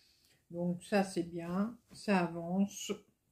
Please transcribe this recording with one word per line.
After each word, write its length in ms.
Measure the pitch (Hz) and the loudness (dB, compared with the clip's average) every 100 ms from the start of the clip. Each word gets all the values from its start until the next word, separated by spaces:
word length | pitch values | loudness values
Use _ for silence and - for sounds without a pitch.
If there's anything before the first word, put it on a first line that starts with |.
| _ _ _ _ - | _ _ _ _ -10
donc 320 | 170 175 175 | -2 0 -2
ça, 220 | - 208 | 2 2
c'est 200 | 190 - | 2 0
bien. 540 | 170 170 170 180 214 - _ | -4 -4 -4 -2 -2 -4 _
Ça 280 | - - 196 | -6 2 4
avance. 680 | 170 170 170 185 202 - - 202 - _ _ | 4 0 -2 2 0 -2 -8 -8 -10 _ _